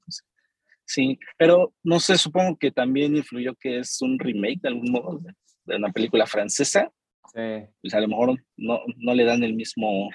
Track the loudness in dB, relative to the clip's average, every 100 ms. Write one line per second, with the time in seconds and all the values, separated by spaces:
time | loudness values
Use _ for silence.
0 | -6 -18 _ _ _ _ _ _ -6 -2
1 | 0 -2 -6 4 6 6 4 _ 0 2
2 | 4 2 2 2 0 0 -2 0 0 0
3 | 0 0 -2 -6 -8 -6 -6 -6 -6 -4
4 | -2 -2 -2 -2 -2 -2 -4 -4 -2 -2
5 | -2 -10 -12 -20 _ _ -8 -4 -2 -2
6 | 0 2 2 0 -2 -2 0 0 0 _
7 | _ _ _ -8 -8 -8 -12 _ -4 -2
8 | 0 2 0 0 _ -10 -4 -4 -6 -6
9 | 0 4 4 2 0 -4 -6 -4 -2 -2
10 | -4